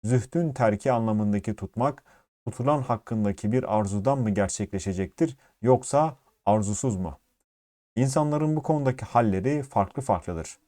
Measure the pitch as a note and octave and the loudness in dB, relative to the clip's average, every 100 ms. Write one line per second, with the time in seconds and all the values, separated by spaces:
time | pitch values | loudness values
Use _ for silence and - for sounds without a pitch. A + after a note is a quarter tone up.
0 | G#2+ B2 - E3+ E3 C3+ A#2 G#2 C#3 A#2+ | 2 0 0 -2 -2 2 2 2 0 2
1 | A2+ G#2+ G#2 G#2 G#2 G#2 F#2+ - C3+ - | 2 0 2 0 -2 -6 -8 -2 -2 -2
2 | _ _ _ _ - - B2 D3 C3 A#2 | _ _ _ _ -12 -4 0 0 0 -4
3 | - A2 G#2 F#2+ G#2 B2+ - G#2+ G2+ G2+ | -2 0 0 0 0 0 2 0 0 0
4 | A2 C#3 A2 G2 G2 - G2+ G2 G2 F#2 | 0 0 0 0 0 -2 -6 -4 -4 -4
5 | F#2+ - E3 C3 _ _ A#2+ B2 - C#3+ | -6 -2 -2 -2 _ _ 4 4 4 2
6 | D3+ C3+ _ _ - G#2+ G2+ G#2 C3+ G2 | 2 -2 _ _ 0 2 0 -2 -2 -2
7 | F2 - _ _ _ _ _ _ _ - | -6 -10 _ _ _ _ _ _ _ -2
8 | C3 D3 D3+ D3 D3+ D#3 D3 D#3 C3+ B2+ | 0 2 0 0 0 0 0 0 0 -2
9 | - A#2+ A#2 F#2+ A#2 D3 C3+ A2 G2 - | 0 2 4 2 0 -2 -2 -2 -2 -4
10 | B2+ F#2 - E2+ E2 - | -2 -2 -2 -8 -8 -14